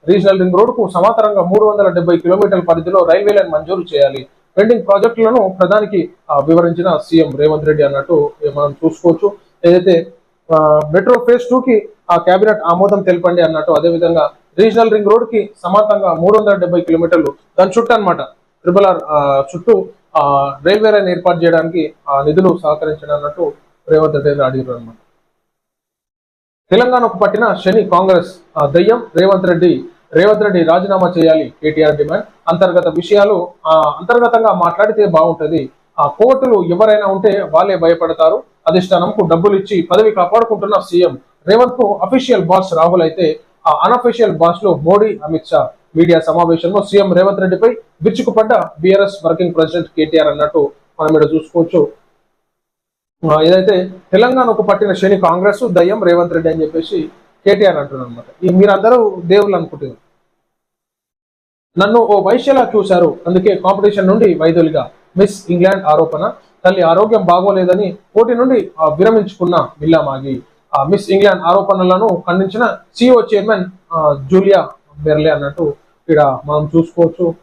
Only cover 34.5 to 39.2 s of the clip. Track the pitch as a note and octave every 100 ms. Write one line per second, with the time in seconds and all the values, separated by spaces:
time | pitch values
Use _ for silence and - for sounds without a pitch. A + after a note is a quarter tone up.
34.5 | F#3 E3+ E3+ G#3+ G#3+ G3+ E3 D#3+ - D3+
35.5 | D#3+ C3 _ _ - D3 - A3+ C4 C4
36.5 | G#3+ E3 F3 G#3+ G#3+ G3 F#3+ G#3 G3+ F#3
37.5 | D#3+ F#3+ F3+ E3 E3+ E3 E3 D#3+ - -
38.5 | _ D#3+ F3+ F#3 F3+ F3+ G#3+